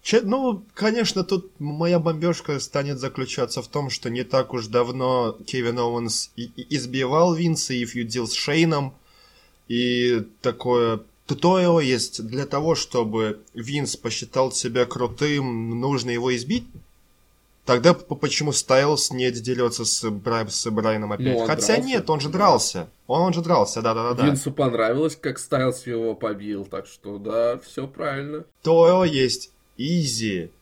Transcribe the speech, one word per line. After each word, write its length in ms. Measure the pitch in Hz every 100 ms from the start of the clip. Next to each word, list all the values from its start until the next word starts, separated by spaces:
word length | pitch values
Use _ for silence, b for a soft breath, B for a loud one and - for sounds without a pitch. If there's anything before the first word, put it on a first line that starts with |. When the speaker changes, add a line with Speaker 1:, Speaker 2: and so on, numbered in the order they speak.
Speaker 1:
Че-, 200 | - 220
ну, 420 | 196 254 262 202 -
конечно, 500 | - 214 233 208 190
тут 280 | 180 190 - _
моя 400 | 147 151 170 175
бомбёжка 600 | 160 160 170 165 - 139
станет 380 | - 143 143 131
заключаться 640 | 131 - 131 - 120 -
в 60 | 117
том, 220 | 147 139
что 200 | - 123
не 140 | 117
так 300 | 123 131 127
уж 140 | 127 107
давно 720 | 120 120 127 127 127 117 107 -
Кевин 340 | 131 117 120
Оуэнс 520 | 120 120 117 - - -
и, 100 | 117 -
и 200 | - 147
избивал 560 | 120 131 127 151 180
Винса 400 | 165 170 151 -
и 120 | 127 117
фьюдил 420 | 120 117 120 113
с 60 |
Шейном, 600 | - - 151 165 151 135 - b b b b b b _
и 580 | 117 123 123 123 120 104 _
такое 600 | 127 117 123 123 117 110 - _ -
ТТО 520 | 139 170 185 175 170
есть 440 | 139 123 - - 113
для 200 | 127 143
того, 300 | 143 156 151
чтобы 680 | - 127 110 110 107 107 _
Винс 420 | 117 117 143 131 -
посчитал 540 | 117 - 117 135 131
себя 340 | - 127 120 120
крутым, 920 | 117 123 110 151 147 131 117 113 117
нужно 300 | 135 139 120
его 220 | 120 127 123
избить. 300 | 127 240 - - - _ _ _ _ _ _ _ -
Тогда 280 | 123 143
п-, 220 | 175 - 139
почему 380 | 147 - 147
Стайлз 580 | - - 131 143 147 -
не 180 | 127 127
дерётся 540 | 117 113 123 120 117
с 260 | 110 - 113
Бра-, 380 | 101 104 113 107
с 220 | - 117
Брайаном 400 | 107 110 107 104
опять? 140 | 104 127
Speaker 2:
Ну, 40 | 120
он 80 | 113
Speaker 1:
Хотя 260 | 160 -
Speaker 2:
дрался. 80 | 214 254
Speaker 1:
нет, 240 | 240 -
он 120 | 156
же 80 | 147
Speaker 2:
Да. 80 | 170
Speaker 1:
дрался. 520 | 202 127 - 92 82 _ -
Он, 140 | 139
он 100 | 180
же 80 | 175
дрался, 400 | 165 - 101 117
да-да-да-да. 440 | 113 113 117 120 139
Speaker 2:
Винсу 280 | 139 139
понравилось, 640 | 135 135 117 110 131 160 -
как 200 | - -
Стайлз 480 | - 139 127 - -
его 300 | 117 113 107
побил, 480 | 113 101 104 101
так 240 | 98 95 -
что 300 | - 101 101
да, 400 | 104 113 117 123
всё 280 | - - 135
правильно. 560 | - 151 139 143 151 - _
Speaker 1:
То 400 | 160 165 165 180
есть 480 | 180 139 131 - - _ _ -
изи 760 | 135 175 147 113 110 92 82 _